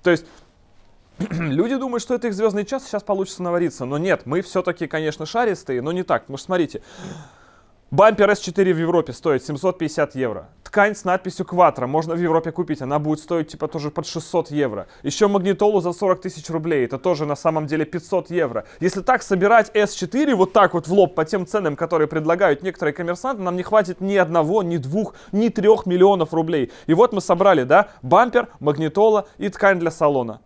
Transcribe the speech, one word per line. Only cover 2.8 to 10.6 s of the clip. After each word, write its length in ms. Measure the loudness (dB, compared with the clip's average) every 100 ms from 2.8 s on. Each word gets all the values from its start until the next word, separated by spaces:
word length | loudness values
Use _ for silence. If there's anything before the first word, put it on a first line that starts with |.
| -6
сейчас 180 | -8
получится 400 | -4 -4 -4 -6
навариться. 420 | -2 0 -2 -4 -6
Но 120 | -4
нет, 240 | 0 -2 -2
мы 160 | -4
все-таки, 460 | -2 -4 -4 -6 -6
конечно, 380 | -4 -6 -6 -6
шаристые, 560 | -2 -2 -4 -4 -6
но 100 | -4
не 120 | -6
так. 200 | -2 -4
Потому 140 | -4 -14
что, 80 | -6
смотрите, 360 | -2 -2 -6 -16 -20 -16 -16 -20 _ _ _ _ _ _
бампер 380 | 4 6 6 2
С 100 | 2
четыре 340 | -2 0 0
в 40 | 2
Европе 360 | 2 0 0
стоит 300 | -4 -2 -2
семьсот 340 | -2 -4 -4 -2
пятьдесят 380 | -6 -2 -4 -2
евро. 320 | -4 -4 -12 _